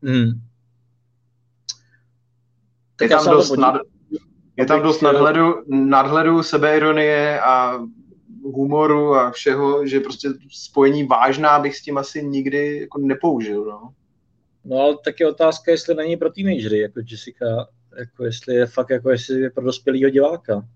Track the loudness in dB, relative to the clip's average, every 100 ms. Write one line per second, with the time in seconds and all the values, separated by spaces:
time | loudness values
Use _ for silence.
0 | -2 0 0 -2 -12 _ _ _ _ _
1 | _ _ _ _ _ _ -20 -20 _ _
2 | _ _ _ _ _ _ _ _ _ -4
3 | 2 2 4 4 4 2 2 0 -8 _
4 | -16 -16 _ _ _ -4 0 2 2 2
5 | 2 4 4 4 2 0 -2 0 2 2
6 | 2 2 2 2 0 0 2 2 2 2
7 | 2 2 0 0 2 2 2 -4 -10 -16
8 | _ _ _ -16 -10 -4 -2 2 2 2
9 | 2 2 2 0 -2 0 0 0 -2 -2
10 | -4 -8 -10 -10 -16 -20 -6 2 4 2
11 | 0 2 2 2 2 2 0 -6 -8 -6
12 | -6 -10 -6 -4 -4 -4 -4 -6 -10 -6
13 | -4 -2 -2 -2 -4 -6 -6 -12 -20 _
14 | _ _ _ _ _ _ -6 0 0 0
15 | -6 -2 -2 2 0 0 0 -2 0 -4
16 | -2 -4 -4 -2 -4 -2 -2 -2 -2 -8
17 | -14 -16 -20 -8 -6 -6 -8 _ _ -18
18 | -18 -10 -8 -8 -2 0 0 -2 -2 -2
19 | 0 -2 -2 -4 -2 -4 -6 -4 -4 0
20 | 2 4 2 -2 -4 -6 -6